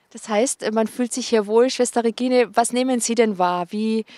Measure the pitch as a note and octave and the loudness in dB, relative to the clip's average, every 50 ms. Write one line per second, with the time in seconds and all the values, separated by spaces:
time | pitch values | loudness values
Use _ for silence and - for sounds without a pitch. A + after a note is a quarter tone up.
0 | _ _ - A3+ - A3 G#3+ G#3 B3 C#4 - - - G#3+ G#3+ A3+ A3+ G#3+ - - | _ _ -20 -18 -8 -2 0 0 0 0 -2 -4 -6 -2 0 0 0 -2 -2 -4
1 | B3 A#3 - B3+ A3+ - A#3 A3 G3+ G3+ A3 A#3 B3 C4 - - B3 - - A#3+ | -4 -4 -4 -8 -4 0 0 0 0 2 4 4 4 4 2 -2 -2 0 0 0
2 | A3+ A#3 A3 - B3 B3+ B3+ B3 A#3 F3+ G#3 A#3 A#3 - A#3+ B3 B3+ C4 B3+ A#3 | -2 -2 -2 -2 -2 0 2 2 2 2 2 0 0 0 0 -2 0 0 0 -2
3 | - - A#3 A#3+ A3+ A3 G3 F3 F3+ F3 F3+ F3+ F3 - G#3+ G#3+ A3 A3 A3 A3 | 0 -2 2 2 2 2 2 0 0 0 0 -2 -4 -4 -4 -4 -2 0 -2 -2
4 | G#3+ _ - | -4 _ -14